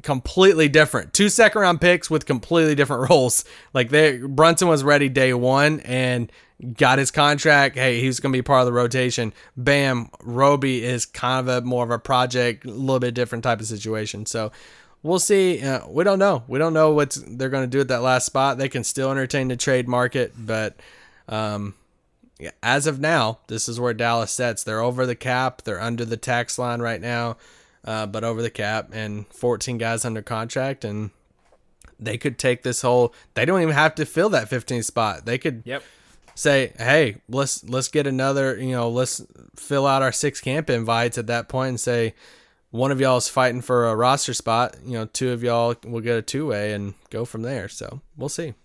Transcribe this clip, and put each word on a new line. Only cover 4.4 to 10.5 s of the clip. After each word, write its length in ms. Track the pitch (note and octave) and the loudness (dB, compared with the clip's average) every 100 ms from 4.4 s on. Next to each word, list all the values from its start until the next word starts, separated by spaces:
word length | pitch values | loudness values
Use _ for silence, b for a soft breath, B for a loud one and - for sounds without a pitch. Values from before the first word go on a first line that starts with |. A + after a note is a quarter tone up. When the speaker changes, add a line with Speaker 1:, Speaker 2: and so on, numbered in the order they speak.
| D#3+ E3+ F3+ | 4 6 4
Speaker 1:
was 160 | D3+ | 4
ready 240 | C#3 C#3+ C#3 | 4 4 4
day 260 | C3 C3 | 2 2
one 460 | B2 B2 C3+ D3 D#3 | 2 2 4 2 0
and 480 | - B2+ B2+ B2 A2+ b b b B2 | -4 -2 0 -2 -4 b b b -8
got 260 | A#2 C3 C3+ | 2 4 4
his 120 | C3+ | 2
contract. 680 | - D3 D3 D#3 C#3+ C#3 B2 | 2 2 4 4 6 4 2
Hey, 240 | C3 A#2 | 0 2
he's 180 | C3 B2+ | 0 -2
gonna 140 | C3+ | -2
be 80 | C3 | -2
part 180 | B2 C3 | 2 4
of 60 | B2 | 4
the 80 | |
rotation. 580 | A#2+ A#2+ C3 B2+ B2 A2+ - B - | 2 0 0 0 -2 -4 -6 B -4
Bam, 540 | B2 C#3+ C#3 B2 A#2 - | 0 2 2 0 -4 -12
Roby 640 | B2 A#2+ C#3 | -6 2 4